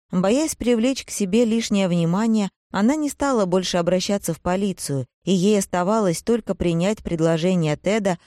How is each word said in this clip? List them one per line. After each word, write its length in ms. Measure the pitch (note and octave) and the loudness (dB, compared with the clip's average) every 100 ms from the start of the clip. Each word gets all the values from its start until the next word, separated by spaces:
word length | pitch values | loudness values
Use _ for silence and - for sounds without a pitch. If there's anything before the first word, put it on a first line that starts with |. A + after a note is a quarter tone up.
| _ | _
Боясь 440 | F3+ F#3+ B3+ D#4 - | 0 2 2 0 -2
привлечь 500 | A#3 A#3 A#3+ C4+ - | 0 2 2 -2 -6
к 40 | |
себе 360 | - G3 G#3+ A#3 | -6 0 2 2
лишнее 420 | A3+ A3+ G3+ F#3+ | 0 0 0 0
внимание, 640 | F3 E3 F#3 A3+ A3 G3 _ _ | 0 0 0 0 0 0 _ _
она 260 | F#3 G#3+ D#4 | 0 0 2
не 140 | D4 | -2
стала 360 | - C#4 B3 F#3 | -2 0 0 2
больше 320 | F#3 F3+ F3+ | 0 0 -2
обращаться 560 | E3+ F#3 F3+ G3+ - | 0 0 0 -4 -4
в 80 | D#3+ | -6
полицию, 640 | F3+ F#3 G3+ F3 - C#3 B2 _ | -2 -2 -2 -4 -6 -6 -6 _
и 80 | - | -2
ей 280 | F#3 F#3+ G#3 | 2 4 2
оставалось 640 | - F3+ F3+ A3+ G3 E3 | 0 -2 0 0 0 -2
только 320 | - A#3 - F#3 | 0 -2 -2 -4
принять 480 | F3 E3 F#3 G#3+ | -2 0 0 -2
предложение 760 | - E3 E3 E3 F3 F#3 D#3 D3 | -4 -2 0 2 0 0 0 -2
Теда 400 | F3+ A3 G3 E3+ | -2 0 0 -4